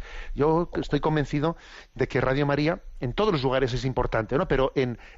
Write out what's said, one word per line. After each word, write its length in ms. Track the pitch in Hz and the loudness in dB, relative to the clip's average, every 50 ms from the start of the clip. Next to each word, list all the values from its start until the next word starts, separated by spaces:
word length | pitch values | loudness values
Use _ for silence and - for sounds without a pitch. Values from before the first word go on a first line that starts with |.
| - - - - - - - | -12 -10 -12 -12 -10 -8 -2
Yo 340 | 120 139 156 160 170 175 - - | 0 2 2 2 2 0 -2 -4
estoy 220 | - - - - 143 | -6 -2 -2 -2 0
convencido 560 | - 160 156 151 139 - - 151 139 165 165 - - - - - - _ _ | 2 2 2 0 0 0 -2 0 0 -2 -2 -4 -14 -20 -20 -20 -20 _ _
de 140 | - 131 - | -4 -4 0
que 100 | - 131 | 2 2
Radio 260 | 131 131 131 143 147 | 2 2 2 2 2
María 360 | 143 143 139 147 156 180 - - - - - | 2 2 2 2 0 0 -2 -8 -14 -10 -6
en 140 | 143 123 120 | -6 -4 0
todos 180 | - 208 214 | 2 2 2
los 120 | 180 143 123 | 2 2 2
lugares 280 | 135 127 131 135 120 | 2 2 2 2 0
es 140 | 123 120 117 | 0 -2 -2
importante, 520 | 131 123 131 123 - - 113 110 104 123 | -2 0 0 0 0 0 -2 -2 0 0
¿no? 120 | 147 190 - | -2 0 2
Pero 240 | 147 131 131 135 - | 2 2 2 2 2
en, 220 | 151 131 123 117 - - - - | 0 0 0 -2 -8 -12 -20 -20